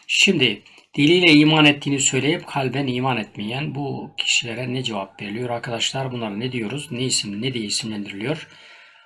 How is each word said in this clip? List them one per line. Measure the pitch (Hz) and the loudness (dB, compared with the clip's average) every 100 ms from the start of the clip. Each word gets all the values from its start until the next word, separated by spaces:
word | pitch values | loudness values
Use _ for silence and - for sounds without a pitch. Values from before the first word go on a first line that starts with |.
| - | -4
Şimdi | - - 175 123 101 - - _ - | 2 4 4 2 0 -10 -20 _ 2
diliyle | 147 180 175 | 4 6 8
iman | 147 151 156 147 | 8 8 8 6
ettiğini | 143 143 139 | 4 0 0
söyleyip | - 131 135 175 - | 0 0 0 -2 -2
kalben | 143 131 131 139 | -4 -2 -2 -2
iman | 123 131 117 | -2 0 -2
etmeyen | 104 - 104 127 151 135 | -4 -8 -8 -6 -6 -6
bu | 143 - - - | -6 -6 -8 -6
kişilere | - - 120 110 127 | 0 0 -2 -6 -4
ne | 127 | -4
cevap | 127 104 98 - | -4 -6 -8 -10
veriliyor | 104 107 123 | -8 -6 -4
arkadaşlar? | 117 123 117 - 131 131 | -4 -4 -4 -4 -4 -6
Bunlara | 123 110 101 | -4 -6 -4
ne | 127 | -4
diyoruz? | 127 104 - - | -4 -4 -6 -6
Ne | 120 | -4
isim, | 127 - 104 101 | -2 -2 -2 -4
ne | 131 | -4
diye | 123 104 | -4 -4
isimlendiriliyor? | - 113 104 98 98 120 160 - - - - - - | -4 -4 -8 -8 -6 -4 -6 -8 -20 -20 -20 -20 -20